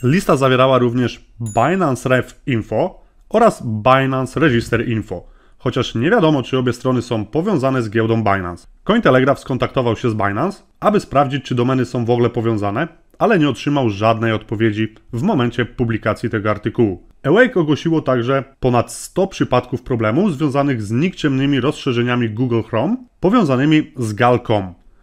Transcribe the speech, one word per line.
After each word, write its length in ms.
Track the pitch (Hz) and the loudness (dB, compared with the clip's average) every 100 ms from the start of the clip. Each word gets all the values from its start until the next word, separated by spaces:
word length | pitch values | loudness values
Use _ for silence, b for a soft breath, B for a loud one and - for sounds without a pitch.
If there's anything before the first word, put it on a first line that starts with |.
Lista 340 | 123 175 - 147 | 0 2 2 2
zawierała 420 | 135 127 135 127 | 2 4 4 4
również 460 | 123 120 120 - - - | 2 0 -2 -4 -16 -12
Binance 680 | 113 110 131 190 165 127 135 | -4 0 0 2 0 -2 0
Ref 320 | 127 - - - | 0 0 -8 -4
Info 560 | 117 - 110 180 - b b _ | -4 -2 -2 -2 -6 b b _
oraz 340 | 220 226 - 123 | 2 2 2 -4
Binance 760 | 107 104 131 135 131 127 123 | -2 2 4 2 -2 -4 0
Register 480 | 156 120 113 113 117 | 2 2 0 -2 -2
Info, 380 | 110 98 87 b b b b | -4 -6 -10 b b b b
chociaż 360 | 131 131 120 | -4 -2 -2
nie 160 | 113 147 | -2 2
wiadomo, 320 | 240 156 147 | 4 4 2
czy 160 | 117 131 | 0 -2
obie 140 | 127 | -2
strony 300 | 117 131 127 | -2 -2 -2
są 240 | 117 110 101 | -2 -4 -4
powiązane 560 | 151 196 170 135 131 | -4 -2 0 0 0
z 80 | 110 | -2
giełdą 340 | 110 110 113 | 0 0 0
Binance. 420 | 107 98 87 87 - - | 2 0 -2 -10 -16 -12
Cointelegraph 540 | - 120 151 131 131 131 | 0 2 4 4 2 0
skontaktował 580 | - 127 120 139 120 110 | -4 -4 -2 -2 -2 -2
się 140 | 123 | -2
z 40 | |
Binance, 480 | 107 101 101 175 208 _ _ | -2 -2 -2 -4 -6 _ _
aby 200 | 185 208 | 0 0
sprawdzić, 440 | - 131 139 139 | 0 0 0 -2
czy 100 | - | -4
domeny 300 | 123 120 131 | 0 0 0
są 200 | 117 127 | -2 -2
w 60 | 113 | 0
ogóle 200 | 120 120 | 2 2
powiązane, 580 | 120 113 110 101 107 165 - _ _ | 0 -2 -2 -2 -4 -6 -10 _ _
ale 200 | 185 196 | 2 2
nie 100 | 147 | 2
otrzymał 420 | 123 147 143 120 | 0 -2 0 0
żadnej 420 | 98 110 110 113 | 0 0 0 0
odpowiedzi 640 | 110 - 107 113 104 107 - - | -2 -4 -2 0 0 -4 -6 -12
w 100 | 120 | -4
momencie 420 | 175 175 120 120 | -2 0 0 -2
publikacji 640 | 117 - 117 110 113 104 117 | -4 -2 -2 -2 -2 -2 -4
tego 200 | 110 104 | -4 -2
artykułu. 560 | 101 110 110 110 90 - _ | -4 -4 0 0 0 -12 _
Awake 340 | 135 196 254 196 | 0 4 4 2
ogłosiło 440 | 151 147 165 160 | 0 0 0 0
także 440 | 143 127 117 139 123 _ | 0 0 0 -2 -4 _
ponad 320 | 131 120 113 | 0 0 0
sto 340 | - - - 190 | -6 -8 -4 -4
przypadków 560 | - 147 123 - 120 | -2 0 0 -2 -8
problemu 480 | - 123 107 131 208 | -4 -2 0 0 0
związanych 520 | 139 151 139 139 123 | 0 -2 0 0 -2
z 80 | 101 | -2
nikczemnymi 680 | 117 180 - 151 131 139 139 | -2 -2 -2 -2 0 2 2
rozszerzeniami 720 | 131 - 143 120 123 123 117 | 0 -2 -2 -2 0 0 -2
Google 320 | 107 127 117 | -2 -2 -2
Chrome 340 | 104 110 151 254 - _ | -2 -2 -2 -2 -6 _
powiązanymi 720 | 180 247 160 127 147 156 - - | 0 2 2 2 2 2 0 -4
z 160 | 110 | -6
gal 280 | 104 120 123 | 0 2 2
com. 340 | - 107 92 85 _ _ | 0 -2 -2 -10 _ _